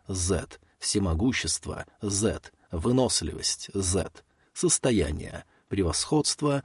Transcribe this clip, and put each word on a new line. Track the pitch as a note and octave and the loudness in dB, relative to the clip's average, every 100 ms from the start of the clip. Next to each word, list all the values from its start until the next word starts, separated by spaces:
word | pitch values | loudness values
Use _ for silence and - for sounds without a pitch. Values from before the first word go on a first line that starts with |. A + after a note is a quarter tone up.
| - | -8
Z, | F#2 F2+ F#2 - - _ _ | -4 0 0 -2 -14 _ _
всемогущество | - G#2 G2 E2 B2 A#2 - - - - - _ | -2 0 2 2 2 0 -2 -4 -6 -10 -12 _
Z, | G#2 G2 G#2 - - - _ | -4 0 0 0 -8 -20 _
выносливость | E2+ E2 B2+ A#2+ - D#2+ - - - - | -2 2 4 4 2 -2 -4 -4 -4 -4
Z, | G2+ F#2 F#2 - - - _ _ | -2 0 0 -2 -8 -20 _ _
состояние: | - F3+ - C3 A2 D#2 D#2+ F2 - - _ _ | -2 2 2 4 2 2 -2 -8 -12 -16 _ _
превосходство, | G2 F2 - - D3+ - - C#3+ C#3 | 0 0 0 2 2 2 0 0 0